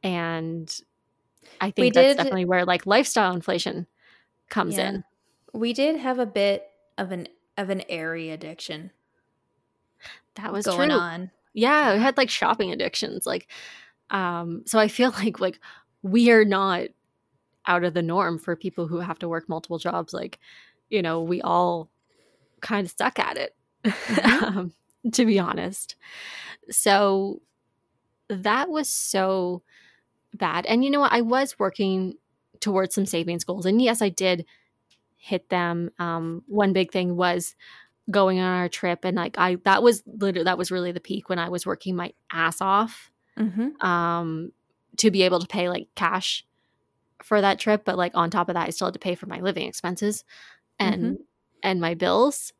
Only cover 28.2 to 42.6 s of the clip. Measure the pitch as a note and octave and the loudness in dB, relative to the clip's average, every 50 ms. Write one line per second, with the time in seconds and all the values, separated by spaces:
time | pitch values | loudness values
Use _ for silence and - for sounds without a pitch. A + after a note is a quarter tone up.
28.2 | _ _ G#3+ F#3+ F#3 G#3 G#3+ B3 C#4+ F#4+ D#4+ D#4 D4 - - - - - - G3 | _ _ -8 -4 0 0 2 2 0 -2 -2 -2 -2 -2 -2 -2 -2 -2 0 0
29.2 | F#3+ F#3+ F#3+ F#3+ F3+ F3+ F3+ F3 _ _ _ - _ _ _ _ _ _ _ _ | 0 2 0 0 0 -2 -4 -6 _ _ _ -20 _ _ _ _ _ _ _ _
30.2 | _ _ _ G#3+ G3+ E3+ D#3 E3+ F3+ - A3+ A#3 B3+ C#4 C#4 C#4+ C#4+ C4 - A#3 | _ _ _ -4 -4 -2 -2 -2 -2 0 2 2 2 2 2 2 2 4 4 2
31.2 | A#3+ A3+ A#3+ C4 C4+ C4+ - _ G#3 F#3+ - - G#3 F#3+ F#3+ F#3+ F#3+ F#3 - - | 2 2 2 0 0 -2 -2 _ -4 -4 -2 0 0 0 0 0 -2 -4 -6 -10
32.2 | _ _ _ _ _ _ _ - - G#3+ G3+ F#3 F#3+ F#3+ - - G3 F#3 - E3 | _ _ _ _ _ _ _ -6 -4 0 2 2 0 0 0 0 0 0 0 -2
33.2 | E3 E3+ E3+ E3+ - - F3+ G3 E3+ F3+ G3 A3+ B3+ A#3+ A#3 A3+ A3+ G3+ E3+ - | -2 -2 -4 -4 -4 -6 -6 -2 0 2 4 4 4 4 2 2 0 -2 0 0
34.2 | F#3+ F#3 F3+ E3+ E3+ _ _ _ _ _ _ _ _ _ _ _ _ _ _ _ | 0 0 0 0 -4 _ _ _ _ _ _ _ _ _ _ _ _ _ _ _
35.2 | _ - - F3+ _ _ - F3+ F3 E3+ E3+ E3+ F3 E3+ _ _ F3 E3+ E3 E3 | _ -4 -4 -4 _ _ -2 0 0 0 0 -2 -4 -6 _ _ -6 -4 -4 -4
36.2 | E3 E3 E3 E3+ - - G3+ G#3 G#3 G3 F#3+ F#3+ F#3 E3 - F#3+ F3+ F3+ F3 F3 | -4 -6 -6 -8 -10 -4 0 2 4 4 4 2 0 0 0 -2 -2 0 0 0
37.2 | F3+ F3+ F3 F3+ E3+ - - _ - - - - - _ _ _ _ - F#3 G3+ | 2 2 2 0 -2 -6 -8 _ -20 -20 -20 -20 -20 _ _ _ _ -2 2 4
38.2 | G3 F#3+ F#3 F#3 F#3 F#3 F3+ F3+ F3+ F3 - - - F#3 E3+ E3+ - F#3 F3+ F#3 | 4 4 4 2 0 0 0 0 -2 -2 -4 -4 -2 -2 -2 -2 -2 -2 -2 -2
39.2 | E3+ E3+ - - F3+ F#3 F3+ F3 _ G3+ G3 G3+ A#3 A#3+ A#3 A3+ - - - A3 | -2 -4 0 0 2 2 2 0 _ 4 4 6 8 6 6 6 -2 -10 -8 -4
40.2 | G3 G3 F#3 F3+ E3 F3+ F#3 F3 F3+ - F#3 F#3 F3 F3+ F3 F3+ - - F#3 G3+ | -2 -2 0 0 0 0 0 0 -2 -2 -2 -4 -4 -4 -6 -8 -8 -8 -8 -8
41.2 | - - F#3 F3+ E3+ F3 F3+ F3 - F#3+ F#3+ - - F#3+ F#3 F3 F3 - - _ | -6 -6 -4 -4 -4 -4 -4 -6 -4 -4 -6 -6 -4 -6 -4 -4 -4 -8 -10 _
42.2 | _ _ - E3 E3 E3 E3+ - | _ _ -4 0 0 0 0 0